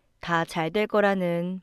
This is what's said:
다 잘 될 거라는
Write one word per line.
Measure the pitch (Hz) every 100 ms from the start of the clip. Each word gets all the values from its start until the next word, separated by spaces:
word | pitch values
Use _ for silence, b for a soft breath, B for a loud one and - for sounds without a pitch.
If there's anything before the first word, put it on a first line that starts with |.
| _ _
다 | - 170 165
잘 | 175 160
될 | 202 214
거라는 | 214 202 196 175 170 180 185